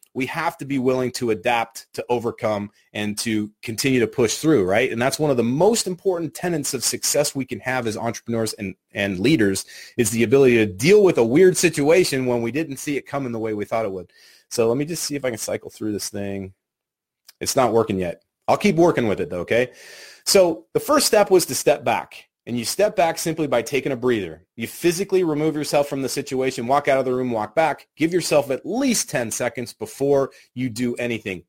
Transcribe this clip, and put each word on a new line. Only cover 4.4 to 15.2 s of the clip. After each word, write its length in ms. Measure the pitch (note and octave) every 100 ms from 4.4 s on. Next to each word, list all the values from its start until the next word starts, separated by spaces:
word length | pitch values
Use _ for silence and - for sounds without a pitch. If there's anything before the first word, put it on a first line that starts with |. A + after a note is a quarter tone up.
| D3+ C#3
right? 260 | F#2 G2+ B2+
And 120 | A2+
that's 180 | B2+ -
one 100 | D3+
of 60 | B2+
the 80 |
most 440 | A#2 C3 F#3+ A#3 -
important 460 | F3+ G3 F3 D#3+
tenets 400 | - F3+ D#3+ C#3
of 120 | B2+ -
success 500 | B2 - C#3+ D3+ C3+
we 80 |
can 160 | B2+ G#2+
have 260 | C3 C3 A2+
as 120 | G#2+
entrepreneurs 560 | A#2 A2+ - A#2 A2
and, 220 | - G2 - _
and 260 | G#2+ G2+ F2+
leaders, 460 | A2+ D3+ G2+ F#2+ - - - -
is 140 | A2+
the 120 | A2+
ability 320 | A2+ C#3 C3+ A#2+
to 100 | G#2+
deal 380 | F#2+ C#3 G#3
with 140 | F#3+ D3
a 60 | A2+
weird 320 | C#3 F#3 E3+
situation 680 | F3+ - C#3+ F3 F3+ C3+ B2+
when 160 | A#2+
we 100 | A#2
didn't 260 | C3 D#3+ C3+
see 180 | - C#3
it 100 | -
coming 280 | C#3+ B2+
the 60 | A#2
way 140 | A2
we 120 | G#2+ G2+
thought 180 | A#2
it 80 | A2
would. 200 | F#2+ E2+ _ _ _ _
So 200 | - A2+
let 80 | B2
me 80 | D3
just 180 | E3+
see 120 | -
if 100 | D3